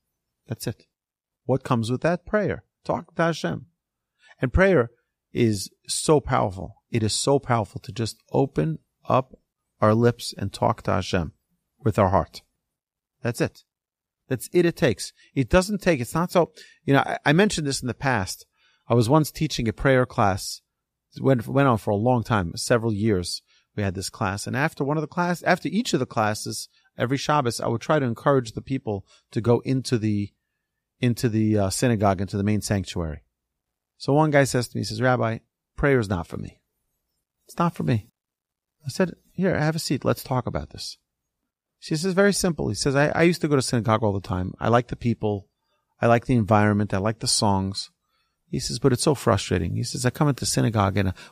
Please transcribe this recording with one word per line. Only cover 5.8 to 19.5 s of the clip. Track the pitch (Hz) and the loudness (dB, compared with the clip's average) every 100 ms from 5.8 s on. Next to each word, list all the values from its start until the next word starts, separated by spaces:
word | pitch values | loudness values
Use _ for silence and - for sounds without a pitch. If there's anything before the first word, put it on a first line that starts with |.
| - | -8
so | - - 156 | -4 2 2
powerful. | - 127 113 92 85 - _ | 2 0 0 -4 -12 -14 _
It | 117 | -2
is | 107 | -2
so | - - 139 | 0 0 0
powerful | - 117 104 113 | 0 -2 -2 -8
to | - | -12
just | - 110 - _ | -8 -8 -8 _
open | 131 135 - 156 156 _ _ - | 0 0 -2 -4 -6 _ _ -2
up | 123 131 - _ _ _ _ | 0 0 -10 _ _ _ _
our | 107 | 2
lips | 110 120 120 - - | 4 2 0 -8 -8
and | 98 | -8
talk | - 117 110 | -2 -2 0
to | - | -2
Hashem | 95 92 95 80 - _ _ _ _ | -2 0 -2 -2 -8 _ _ _ _
with | 117 104 | -2 2
our | 98 | 4
heart. | 92 76 - - _ _ _ _ _ _ _ | 2 0 -8 -20 _ _ _ _ _ _ _
That's | 120 120 | -8 -2
it. | 156 - _ _ _ _ _ _ _ | -4 -4 _ _ _ _ _ _ _
That's | 127 - | -8 -2
it | 180 | 2
it | 170 - | 2 2
takes. | 147 101 - - _ | 0 0 -6 -14 _
It | - 127 | -4 2
doesn't | 180 185 208 | 2 2 -2
take, | - 151 | 0 0
it's | 120 | -2
not | 160 175 | -4 0
so, | 185 165 - - _ | 0 0 -4 -20 _
you | - | 0
know, | 139 | 2
I, | - - - | 2 -2 2
I | |
mentioned | 151 208 - 147 | 4 4 0 -4
this | 131 | -4
in | 123 | -6
the | |
past. | 107 139 120 95 - _ _ _ _ - | -4 -2 0 -2 -8 _ _ _ _ 0
I | |
was | 117 113 | 2 4
once | 156 147 | 4 2
teaching | - 156 | -2 -4